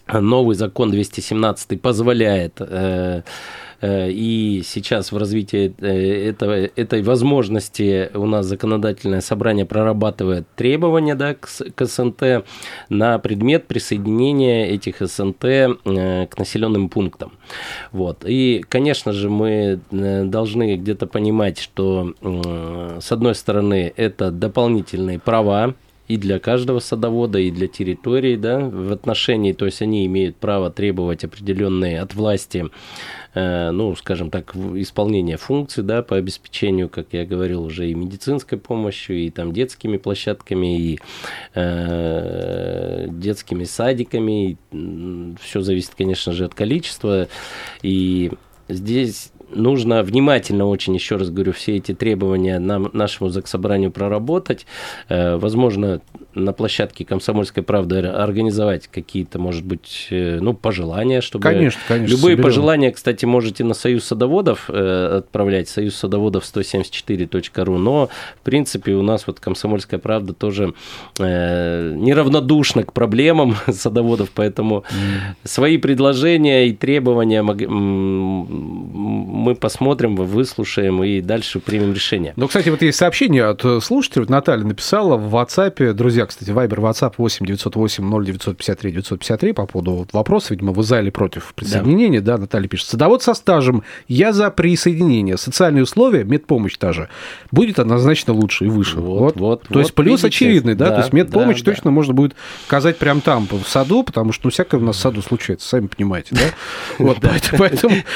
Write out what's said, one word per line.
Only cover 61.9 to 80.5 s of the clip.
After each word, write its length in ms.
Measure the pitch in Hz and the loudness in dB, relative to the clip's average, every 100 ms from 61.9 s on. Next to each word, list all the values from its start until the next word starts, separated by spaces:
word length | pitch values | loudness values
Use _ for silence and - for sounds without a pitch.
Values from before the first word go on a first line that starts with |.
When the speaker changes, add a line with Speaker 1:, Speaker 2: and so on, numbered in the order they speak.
| 117 107 127 | 0 2 4
Speaker 1:
любые 220 | 170 165 | 4 6
Speaker 2:
соберём. 60 | |
Speaker 1:
пожелания, 480 | 131 123 151 156 131 | 6 6 4 4 2
кстати, 340 | - - 110 120 | 2 -2 0 2
можете 400 | 123 113 95 117 | 2 2 -2 -2
на 80 | |
«Союз 320 | 110 123 120 - | 0 0 0 0
садоводов», 640 | 110 127 180 180 104 - | 0 2 2 2 0 -2
э, 480 | 101 95 92 90 95 | -2 0 2 0 0
отправлять, 500 | - 104 98 95 85 | -2 -2 2 2 -2
союз 280 | - 104 - | -4 -4 -4
садоводов 480 | 98 101 107 95 - | -2 0 0 0 -4
сто 160 | 107 | -6
семьдесят 300 | 95 98 90 | -2 -2 -4
четыре 340 | - - 95 85 | -8 -4 -4 -2
точка 380 | 92 - - 92 | -4 -4 -4 0
ру, 120 | 90 | 2
но, 300 | 101 147 135 - - - | 2 2 0 -4 -16 -10
в 60 | - | -2
принципе, 480 | 139 135 101 - | 0 0 -4 -2
у 80 | 98 | 0
нас 260 | 101 110 - | 2 0 -2
вот 140 | - | -8
«Комсомольская 580 | - 92 104 104 - 87 | -6 -4 -2 -4 -4 -6
правда» 320 | 107 110 95 | -2 -4 -4
тоже, 420 | 87 104 98 95 - - - - - | -6 -4 -2 -4 -4 -14 -18 -14 -4
э, 760 | 92 90 87 87 85 85 82 76 | -2 0 0 0 -2 -2 -4 0
неравнодушна 840 | 117 143 135 147 131 151 139 123 | 2 4 4 2 4 2 4 0
к 100 | 98 | -2
проблемам 640 | - 113 113 151 165 131 104 | 0 0 4 4 4 4 2
<laughs> 60 | - | -2
садоводов, 640 | 98 117 113 117 113 98 | -2 0 0 2 0 -2
поэтому 520 | - 107 98 110 104 - | 0 -2 0 0 0 -2
Speaker 2:
Мгм. 460 | 98 98 98 98 90 | -4 -2 -4 -6 -12
Speaker 1:
свои 340 | - - 143 160 | -8 0 2 4
предложения 920 | 139 131 139 127 160 165 147 131 123 | 2 2 2 4 2 4 6 6 4
и 20 | |
требования 680 | 104 131 143 123 120 113 110 | 2 0 2 4 4 4 4
мог-, 200 | 104 101 | 2 0
м, 880 | 107 104 98 95 95 95 95 95 87 80 80 90 92 90 104 104 98 104 | 0 0 2 2 0 0 0 -2 -4 -8 -8 -10 -10 -6 -4 -4 -4 -2
мы 140 | 117 120 | 0 0
посмотрим, 600 | 117 - 131 135 117 98 | -2 0 0 2 0 0
выслушаем 880 | 92 104 131 | 0 0 0